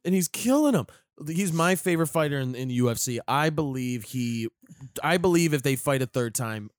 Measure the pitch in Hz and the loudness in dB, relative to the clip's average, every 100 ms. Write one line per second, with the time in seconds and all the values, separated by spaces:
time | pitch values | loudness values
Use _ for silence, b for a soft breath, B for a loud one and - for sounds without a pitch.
0 | - 185 170 - 214 277 302 214 110 b | 0 0 0 -2 2 4 4 2 0 b
1 | b - 156 165 196 165 170 185 185 165 | b -16 -8 -4 -2 2 2 2 2 0
2 | 165 165 151 139 131 127 127 123 123 113 | 2 0 0 0 -4 -4 -2 2 2 2
3 | - 117 - 135 156 156 147 131 123 123 | -2 -4 -2 0 0 0 -2 -4 -4 -4
4 | 107 131 120 117 113 - - - 135 - | -6 -4 -2 -2 -6 -8 -20 -20 -16 -6
5 | 147 180 185 170 165 147 139 131 - 135 | 0 2 4 4 4 2 0 0 0 0
6 | 127 - 120 - 117 110 104 | 0 -2 -2 -2 -6 -6 -10